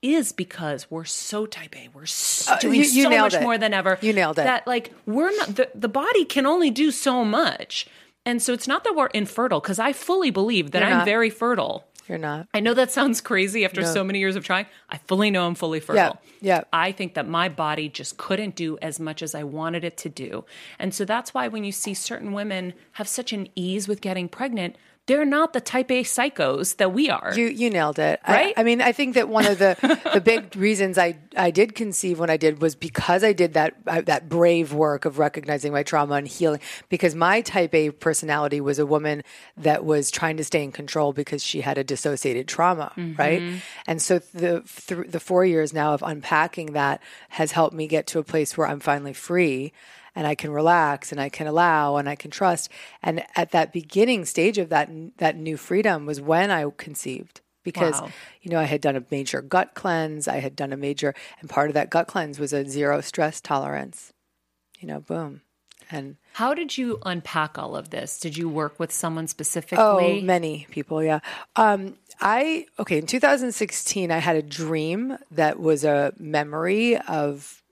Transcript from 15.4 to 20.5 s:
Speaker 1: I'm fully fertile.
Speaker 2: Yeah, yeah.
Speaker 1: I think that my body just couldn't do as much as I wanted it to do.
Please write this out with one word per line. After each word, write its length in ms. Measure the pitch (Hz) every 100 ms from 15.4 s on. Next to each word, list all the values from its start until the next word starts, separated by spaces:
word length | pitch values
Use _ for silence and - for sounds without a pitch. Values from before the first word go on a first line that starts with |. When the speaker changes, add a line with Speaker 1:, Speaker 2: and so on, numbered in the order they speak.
| 175
Speaker 1:
I'm 80 |
fully 260 | 170 165 160
fertile. 400 | 156 151 175 - _ _
Speaker 2:
Yeah, 140 | 196 175
yeah. 60 | -
Speaker 1:
I 220 | 165 180
think 220 | 196 185
that 120 | 156 135
my 220 | 165 180
body 400 | 151 156 156 151
just 300 | - 143 -
couldn't 380 | - 190 208 -
do 200 | 165 156
as 180 | 160 151
much 220 | 160 156
as 120 | 160
I 100 | 151
wanted 400 | 147 151 160 170
it 120 | 170 165
to 120 | 165
do. 340 | 147 131 - -